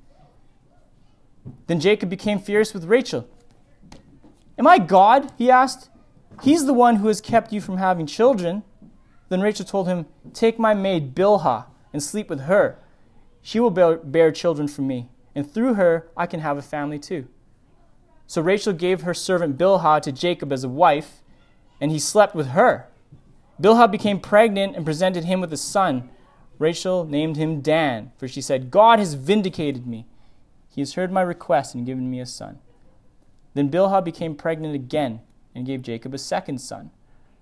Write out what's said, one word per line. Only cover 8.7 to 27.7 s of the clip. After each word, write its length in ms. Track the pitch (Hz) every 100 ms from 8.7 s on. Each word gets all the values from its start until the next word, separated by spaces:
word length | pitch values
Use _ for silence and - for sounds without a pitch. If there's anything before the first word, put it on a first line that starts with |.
| _ - _ _ _ -
Then 120 | 185
Rachel 240 | 208 208
told 240 | 185 196 180
him, 180 | 180 151 _ -
"Take 260 | - 226 226
my 160 | 220
maid 400 | 208 190 175 135
Bilhah 520 | 143 196 202 151 110 - _ _
and 100 | 147
sleep 260 | 143 208 208
with 140 | 143
her. 360 | 139 196 147 - - _ _ _ - _
She 180 | - 220
will 120 | 240
bear, 260 | 180 170 165
bear 360 | 151 156 160
children 340 | 151 175 147 147
for 160 | 143
me, 260 | 135 127 123 _ _ 143
and 120 | 143
through 260 | 220 254
her 340 | 202 175 165 - -
I 100 | 175
can 140 | 165
have 180 | 151 143
a 40 |
family 360 | 139 151 147 147
too." 300 | - 175 123 _ _ _ _ _ _ _ _ _ -
So 160 | 170
Rachel 300 | 160 202 214
gave 300 | 165 180 185
her 120 | 175
servant 420 | 165 - 180 165 131
Bilhah 460 | 185 185 160 151
to 80 | 151
Jacob 420 | 127 175 170 147
as 120 | 135
a 40 | 131
wife, 540 | 135 175 147 - - _ _ _ _ _ -
and 100 | 147
he 60 | 156
slept 360 | - 214 196
with 140 | 165 135
her. 400 | 156 240 123 - _ _ - _ - _ -
Bilhah 300 | 185 233 226
became 280 | 208 214 185
pregnant 560 | - 208 226 196 196
and 100 | -
presented 400 | 160 151 185 180
him 160 | 170 185
with 120 | 175
a 40 | 147
son. 520 | - 202 180 127 123 - _ _ - -
Rachel 460 | 156 165 190 180
named 320 | 160 143 160 151
him 240 | 160 156
Dan, 520 | 143